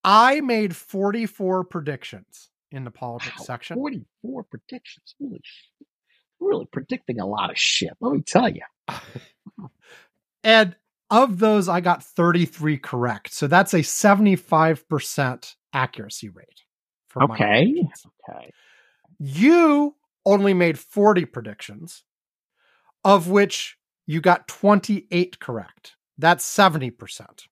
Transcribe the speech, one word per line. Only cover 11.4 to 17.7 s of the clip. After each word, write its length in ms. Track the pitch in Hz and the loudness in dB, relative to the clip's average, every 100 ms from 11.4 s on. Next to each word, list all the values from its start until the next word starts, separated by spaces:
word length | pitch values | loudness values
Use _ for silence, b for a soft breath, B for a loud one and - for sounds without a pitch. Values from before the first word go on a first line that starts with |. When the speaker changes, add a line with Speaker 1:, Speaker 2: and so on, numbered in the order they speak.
| 220 208 185 | 2 2 0
Speaker 1:
I 140 | 180 | 0
got 220 | 175 165 | 0 -2
thirty-three 760 | - - 170 175 165 - 151 147 | -4 0 2 2 0 -2 -4 -4
correct. 560 | - 123 120 107 - | -6 -4 -4 -4 -12
So 140 | - 143 | -6 2
that's 260 | 175 196 | 2 4
a 80 | 180 | 0
seventy-five 1040 | 143 - 208 202 208 185 _ 160 160 156 _ | -2 0 4 4 4 2 _ 2 2 0 _
percent 680 | 151 - - 131 123 - - _ | -6 -6 -4 -4 -6 -16 -20 _
accuracy 560 | 131 131 - 104 - 107 | -4 -4 -6 -16 -16 -16
rate 340 | 87 _ _ _ _ _ _ _ | -20 _ _ _ _ _ _ _
for 200 | 131 135 | -2 -2
my 80 | 110 | 0
Speaker 2:
Okay. 300 | 104 110 190 | 0 2 2